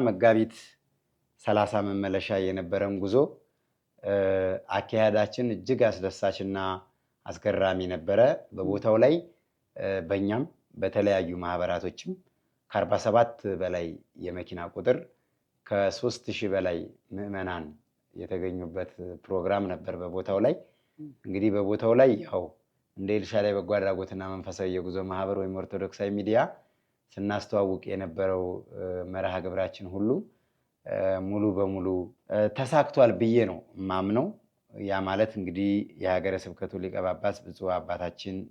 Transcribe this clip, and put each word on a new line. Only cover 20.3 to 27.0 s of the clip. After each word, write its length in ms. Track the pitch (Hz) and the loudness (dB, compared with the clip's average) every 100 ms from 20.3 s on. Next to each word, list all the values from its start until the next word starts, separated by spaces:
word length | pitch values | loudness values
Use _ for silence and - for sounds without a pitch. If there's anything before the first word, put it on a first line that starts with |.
| 98 | 2
ላይ። 140 | - 185 - _ _ - 151 - | 2 0 -8 _ _ -20 -18 -14
እንግዲህ 300 | - 95 107 | -6 0 0
በቦታው 420 | 101 98 104 113 | 2 0 2 4
ላይ 160 | 120 135 110 | 8 8 6
ያው 220 | 110 95 87 - _ _ _ - | 0 -6 -6 -12 _ _ _ -6
እንደ 120 | 95 | -2
ኤልሻዳይ 400 | 104 - 110 104 | -2 0 0 2
በጎ 180 | 101 92 | 2 0
አድራጎትና 500 | 104 98 92 95 95 95 | 0 0 -2 -4 -8 -8
መንፈሳዊ 400 | 95 92 92 95 | -8 -8 -4 -2
የጉዞ 280 | 92 87 90 | -2 -4 -4
ማህበር 320 | 95 92 98 98 | -4 -2 -2 -2
ወይም 160 | 95 95 | -2 -4
ኦርቶዶክሳዊ 520 | 92 95 95 - 101 | -6 -6 -6 -4 -2
ሚዲያ 280 | 101 101 113 143 - _ _ _ _ | -2 2 4 2 -2 _ _ _ _